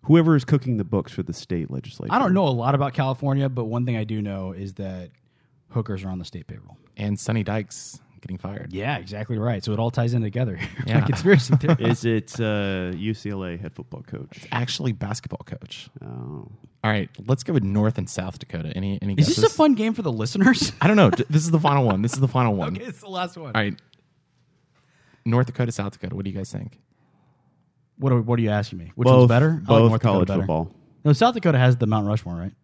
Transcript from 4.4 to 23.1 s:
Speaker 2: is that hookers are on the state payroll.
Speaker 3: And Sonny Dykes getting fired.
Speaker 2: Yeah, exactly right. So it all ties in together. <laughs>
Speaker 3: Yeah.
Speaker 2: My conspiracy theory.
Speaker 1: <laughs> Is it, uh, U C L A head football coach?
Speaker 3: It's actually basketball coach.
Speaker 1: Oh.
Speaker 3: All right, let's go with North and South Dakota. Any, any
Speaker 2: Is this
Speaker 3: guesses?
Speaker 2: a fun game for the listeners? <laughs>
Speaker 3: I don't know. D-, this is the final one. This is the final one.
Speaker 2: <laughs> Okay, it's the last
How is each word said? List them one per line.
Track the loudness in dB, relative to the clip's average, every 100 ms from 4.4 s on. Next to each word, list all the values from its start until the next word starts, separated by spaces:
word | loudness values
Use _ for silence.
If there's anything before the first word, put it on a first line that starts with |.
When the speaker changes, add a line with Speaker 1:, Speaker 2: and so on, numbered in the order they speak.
| -8
Speaker 2:
is | -10 -12
that | -10 -10 -10 -14 _ _ _ _ _ _
hookers | -6 -6 -8
are | -6
on | -8
the |
state | -10 -16 -16
payroll. | -18 -20 -20 _ -8
Speaker 3:
And | -6 -4
Sonny | -2 -2
Dykes | -2 -6 -8 -14 -18 -20 _ -20
getting | -14 -12
fired. | -10 -12 -10
Speaker 2:
Yeah, | -8 -6 -6
exactly | -8 -12 -6 -4
right. | -2 -4
So | -4
it | -2
all | -2
ties | 0 0
in | 0
together. | -2 -4 -4 -4 -10
<laughs> | -8 0
Speaker 3:
Yeah. | 2
Speaker 2:
My | 2
conspiracy | 0 6 4 6 2
theory. | 4 2
Speaker 1:
<laughs> | 2
Is | 0
it, | 2 0 -2 -4
uh, | -2 0 -2 -2 -4 -6
U | -6
C | -6 -6
L | -8
A | -8 -8
head | -12
football | -14 -16 -16
coach? | -14 -14 -14 -18
Speaker 3:
It's | -8
actually | -6 -6 -4 -4
basketball | -4 -8 -8 -10 -14
coach. | -14 -16 -16 -20 -20 -18
Speaker 1:
Oh. | -16 -14 -14 -14 -16 -20 -20 _
Speaker 3:
All | -2
right, | -2 -4 -10 -4
let's | -4
go | 0
with | -2
North | 0 0 0 -2
and | -8
South | -8 -10 -12
Dakota. | -12 -10 -8 -8
Any, | -6 -6
any | -4
Speaker 2:
Is | 0 2
this | 4
Speaker 3:
guesses? | 2
Speaker 2:
a | 4
fun | 2
game | 4 0
for | -2
the | -4
listeners? | -4 -4 4 4 4 0 0
<laughs> |
Speaker 3:
I | 4
don't | 6
know. | 6
D-, | 4 2
this | 0
is | 2
the | 2
final | 2 2
one. | 2 2
This | -2
is | 0
the | 0
final | 2 2
one. | 0 -4 -6
Speaker 2:
<laughs> |
Okay, |
it's | -10 -14
the |
last | -10